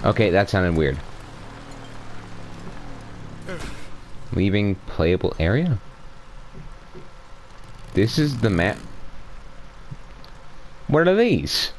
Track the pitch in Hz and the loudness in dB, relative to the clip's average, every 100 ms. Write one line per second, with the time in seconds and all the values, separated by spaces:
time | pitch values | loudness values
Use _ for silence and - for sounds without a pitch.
0 | - 110 107 87 101 101 90 82 76 67 | 4 6 6 6 6 4 4 6 4 2
1 | - - - - - - - - - - | -6 -12 -12 -14 -14 -14 -14 -14 -12 -12
2 | - - - - - - - - - - | -8 -8 -8 -10 -10 -10 -10 -8 -8 -10
3 | - - - - - 82 - - - - | -10 -12 -12 -10 -8 -8 -6 -6 -8 -8
4 | - - - 90 98 101 101 95 - - | -10 -10 -2 2 4 4 2 0 -4 2
5 | 82 90 90 - 80 113 175 110 - - | 4 4 2 2 4 4 4 0 -2 -14
6 | - - - - - - - - - - | -14 -14 -14 -14 -14 -12 -12 -14 -14 -14
7 | - - - - - - - - - - | -14 -14 -16 -16 -16 -16 -14 -12 -2 4
8 | 110 - 151 127 113 90 87 - - - | 4 4 2 4 4 6 4 2 -6 -6
9 | - - - - - - - - - - | -6 -6 -8 -10 -12 -12 -14 -14 -14 -12
10 | - - - - - - - - - 147 | -12 -14 -14 -14 -12 -12 -12 -12 2 6
11 | 170 196 240 185 - - - | 8 8 6 6 2 0 0